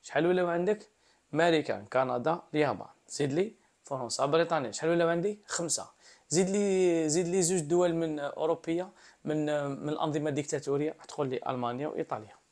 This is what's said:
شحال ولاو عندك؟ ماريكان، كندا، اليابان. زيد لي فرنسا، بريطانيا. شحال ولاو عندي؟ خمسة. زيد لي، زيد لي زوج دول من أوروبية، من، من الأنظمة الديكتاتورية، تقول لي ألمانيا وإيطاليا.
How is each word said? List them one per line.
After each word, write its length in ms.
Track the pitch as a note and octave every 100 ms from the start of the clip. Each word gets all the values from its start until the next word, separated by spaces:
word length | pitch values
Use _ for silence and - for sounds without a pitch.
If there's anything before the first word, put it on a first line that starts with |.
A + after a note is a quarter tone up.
شحال 240 | - C#3+ E3
ولاو 220 | F3+ F3+
عندك؟ 400 | E3+ F3+ G#3 - _ _ _ _
ماريكان، 520 | D3 E3+ D#3+ C#3+ G2+ G#2
كندا، 480 | B2+ C3 B2 B2 F3 -
اليابان. 320 | D3+ D3 G#2 - - _
زيد 240 | - D3
لي 200 | C#3+ G3+ - _ _
فرنسا، 420 | - C3+ B2 - C#3
بريطانيا. 460 | D#3+ E3 D#3+ B2
شحال 180 | G2+ D#3+
ولاو 180 | E3+ E3+
عندي؟ 300 | E3+ F#3 G#3 -
خمسة. 400 | - E3+ - - _ - - _
زيد 200 | F3+ F#3+
لي، 600 | G3+ G3+ F#3+ F#3 E3 D#3+
زيد 200 | D#3 F3
لي 140 | F#3+
زوج 180 | E3+ F#3
دول 340 | D3 F3 F3+
من 240 | E3 E3 D3+
أوروبية، 680 | C#3+ - D#3+ D#3+ - E3 F#3 - - _
من، 220 | - D3+ D3+ D3 C#3+
من 180 | C#3 D3+
الأنظمة 400 | D3+ D#3+ D3+ D3+
الديكتاتورية، 680 | C#3+ C#3+ D3 C#3 C#3 D3+ - -
تقول 200 | - C#3
لي 120 | C3 -
ألمانيا 400 | B2+ A#2+ A#2+ D3
وإيطاليا. 460 | - - A#2 G#2+ - _